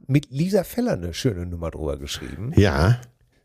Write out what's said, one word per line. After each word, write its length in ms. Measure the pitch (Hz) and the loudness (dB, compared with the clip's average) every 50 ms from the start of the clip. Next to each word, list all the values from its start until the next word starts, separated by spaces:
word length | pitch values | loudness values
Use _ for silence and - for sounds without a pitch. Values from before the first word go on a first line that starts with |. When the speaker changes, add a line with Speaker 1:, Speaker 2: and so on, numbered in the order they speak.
| _ | _
Speaker 1:
mit 220 | - 131 147 147 - | 0 0 0 0 0
Lisa 320 | 127 135 165 190 196 202 170 | -4 -2 0 0 2 0 0
Feller 300 | - - - 247 240 156 | -2 -2 -2 -2 -2 -2
eine 200 | 98 85 87 80 | -2 -4 -6 -4
schöne 320 | - - 135 92 87 87 | -2 -2 -2 -2 -2 -6
Nummer 260 | 87 87 85 85 80 | -6 -6 -6 -6 -6
drüber 260 | - 76 78 73 69 | -6 -6 -4 -4 -4
geschrieben. 540 | 69 69 69 - - - 64 67 73 101 131 170 | -6 -6 -10 -10 -10 -10 -10 -10 -10 -8 0 4
Speaker 2:
Ja. 440 | - 98 98 69 69 78 98 120 120 - - _ _ _ _ _ _ | 6 6 6 6 4 4 4 4 2 0 -10 _ _ _ _ _ _